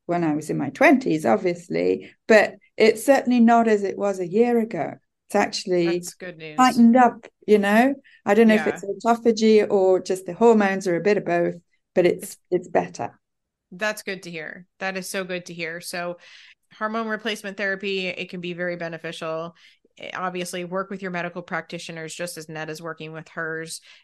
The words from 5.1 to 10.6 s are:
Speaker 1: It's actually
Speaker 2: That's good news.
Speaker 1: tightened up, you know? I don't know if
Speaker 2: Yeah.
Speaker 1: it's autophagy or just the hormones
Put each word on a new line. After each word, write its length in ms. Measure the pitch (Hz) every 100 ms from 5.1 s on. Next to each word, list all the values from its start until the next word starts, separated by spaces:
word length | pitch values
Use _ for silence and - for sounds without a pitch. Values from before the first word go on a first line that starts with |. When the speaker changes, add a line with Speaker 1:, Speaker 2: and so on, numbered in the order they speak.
| _ _
Speaker 1:
It's 60 | 202
actually 500 | 208 - 190 180 170
Speaker 2:
That's 280 | 175 175 -
good 220 | 180 160
news. 180 | 160 151
Speaker 1:
tightened 400 | 156 - 233 247
up, 280 | 240 - - _ -
you 100 | 208
know? 360 | 202 214 262 285 - _ -
I 80 |
don't 160 | 208 226
know 60 | 214
if 100 | -
Speaker 2:
Yeah. 80 |
Speaker 1:
it's 100 | 170
autophagy 840 | 196 196 226 233 233 214 220 214 208
or 300 | 202 190 180
just 240 | 180 185 180
the 80 |
hormones 540 | 175 233 220